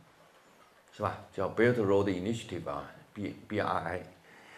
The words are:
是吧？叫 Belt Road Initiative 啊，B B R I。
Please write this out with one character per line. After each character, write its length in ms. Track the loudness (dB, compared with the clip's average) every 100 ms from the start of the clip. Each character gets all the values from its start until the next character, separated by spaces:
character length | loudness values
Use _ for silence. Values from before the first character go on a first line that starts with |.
| -20 _ -20 -20 -20 -20 -20 _ _ -4
是 60 |
吧？ 200 | -4 -4 -10
叫 160 | -4 -2
Belt 240 | 4 6
Road 320 | 6 4 4 4
Initiative 640 | 0 -2 -4 -6 -8 -6
啊 200 | -8 -8 -16 -16
，B 240 | -8 -8 -8 -6
B 140 | -2
R 60 | 0
I。 360 | -2 -2 -6 -8 -20 -20 -20 -20